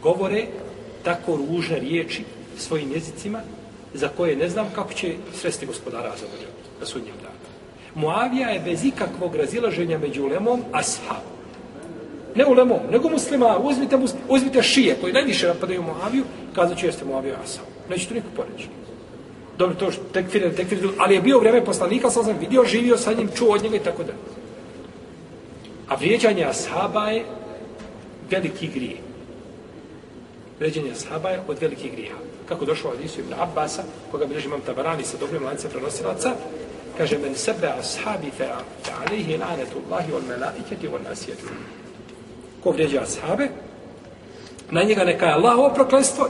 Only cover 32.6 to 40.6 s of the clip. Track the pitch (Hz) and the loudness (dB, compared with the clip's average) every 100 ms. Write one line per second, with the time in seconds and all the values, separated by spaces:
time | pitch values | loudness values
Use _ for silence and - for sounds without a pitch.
32.6 | 139 156 151 123 151 - 131 - 170 - | 0 0 -2 -4 -6 -8 -8 -4 -2 0
33.6 | 151 - - - - 147 143 151 139 143 | -2 -4 -8 -12 -8 -4 -2 -2 -4 -4
34.6 | 131 123 151 160 120 127 135 160 131 147 | -4 -2 -2 -2 -4 -6 -4 -4 -4 -6
35.6 | - 131 139 - 190 190 254 233 - - | -6 -6 -6 -4 -4 -2 -2 -2 -8 -10
36.6 | - - - - 156 - 139 135 - 214 | -12 -12 -12 -2 0 0 -2 -2 -2 0
37.6 | 165 127 113 - - 196 147 - 131 123 | 0 -2 -6 -6 -4 -4 -6 -4 -4 -4
38.6 | 127 - - - 170 214 160 156 175 160 | -10 -12 -10 -4 -2 -2 -2 -2 -2 -4
39.6 | 127 135 135 180 156 143 131 123 135 - | -6 -8 -4 -4 -2 -4 -4 -4 -6 -6